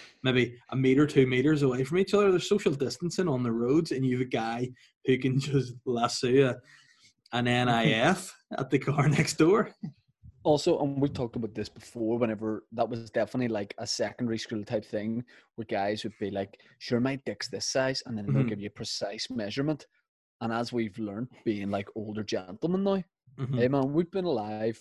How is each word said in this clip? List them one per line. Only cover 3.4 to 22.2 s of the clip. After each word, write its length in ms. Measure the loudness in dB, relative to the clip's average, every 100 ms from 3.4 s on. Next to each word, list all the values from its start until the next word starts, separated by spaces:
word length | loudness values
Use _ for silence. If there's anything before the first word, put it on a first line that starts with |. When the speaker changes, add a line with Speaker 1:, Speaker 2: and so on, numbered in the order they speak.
Speaker 1:
the 80 | 0
roads, 400 | 0 2 2 0
and 140 | -2 0
you 120 | 0
have 80 | 0
a 20 |
guy 400 | -2 -2 -4 -6 -8 _ _ 0
who 120 | 2
can 220 | 2 0
<laughs> 0 |
just 340 | 0 0 -2 -8 -6
lasso 640 | 0 0 0 4 6 4
a, 60 | 2 _ -20 _ _ -20 _ _
an 140 | -2 2
N 200 | 2 4
I 160 | 4 4
F 480 | 4 4 2 -4 -18 _
Speaker 2:
<laughs> 120 | -6
Speaker 1:
at 120 | 0
the 100 | 0
car 280 | 2 2 4
<laughs> 0 |
next 280 | 4 2 4
door. 340 | 6 6 2 -6 -14 -14 _ _ -20 _
Speaker 2:
Also, 360 | 2 2 4 2
and 220 | 2 0
we've 100 | 0
talked 220 | 0 -6 -4
about 180 | -6
this 140 | -6 -10
before, 500 | -10 -18 -4 -2 2
whenever 460 | 0 0 -4 -6 _
that 160 | -4 -4
was 200 | -4 -4
definitely, 380 | -2 0 0 -2
like, 240 | -2 -4 -8
a 60 | -8
secondary 500 | -4 -4 -2 -4 -4
school 260 | -4 -8
type 220 | -4 -6 -4
thing 380 | -6 -4 -6 -8 -18 _ -14
where 100 | -6
guys 380 | -2 -2 -2 -6
would 120 | -6
be 120 | -6
like, 300 | -4 -6 -10 _ _
"Sure, 220 | -2 0
my 160 | 0 -2 -8
dick's 240 | -10 -10
this 160 | -8 -4
size," 340 | 0 0 -2 -6
and 120 | -8
then 140 | 0
they'll 120 | 0
Speaker 1:
Mm-hmm. 60 | 0
Speaker 2:
give 120 | -2
you 60 | -8
a 40 |
precise 580 | -10 -10 -6 -6 -6 -8
measurement. 580 | -6 -6 -2 -2 -2 -8 _ _ _ _ _
And 140 | -4
as 180 | -2 -2
we've 260 | -2 -4 -4
learned, 300 | -8 -6 -10 -6
being, 260 | -4 -2 -2
like, 200 | -4 -6 -10
older 280 | -8 -8